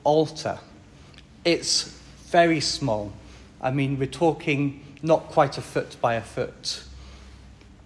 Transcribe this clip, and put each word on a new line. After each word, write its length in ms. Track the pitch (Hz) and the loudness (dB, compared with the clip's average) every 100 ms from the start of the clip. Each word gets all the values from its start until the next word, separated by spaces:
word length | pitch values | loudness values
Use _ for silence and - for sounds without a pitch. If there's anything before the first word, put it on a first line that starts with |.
altar. 540 | 143 151 151 - 107 95 - - - - - - - - | 2 4 2 -2 -6 -6 -10 -20 -20 -20 -20 -20 -20 -4
It's 540 | 170 165 - - - - - - - | 0 0 0 -2 -2 -10 -20 -20 0
very 320 | 175 170 156 | 4 6 4
small. 520 | - - 135 107 101 - - - - - | -2 -2 -2 -2 -4 -10 -18 -20 -20 -8
I 100 | 131 | -4
mean, 280 | 139 139 139 | 0 0 -2
we're 80 | 135 | -4
talking 760 | - 170 151 - 139 143 139 - - | 0 2 2 0 0 0 -4 -14 -6
not 260 | 156 160 - | 2 2 2
quite 300 | - 139 - | 2 2 0
a 40 | |
foot 340 | - 147 - - | -6 -6 -6 -2
by 140 | 120 | 0
a 80 | 117 | 0
foot. 600 | 101 - 120 - - - - - - - - - - - - - | -4 -6 -6 -6 -10 -10 -12 -18 -20 -20 -20 -20 -20 -20 -20 -20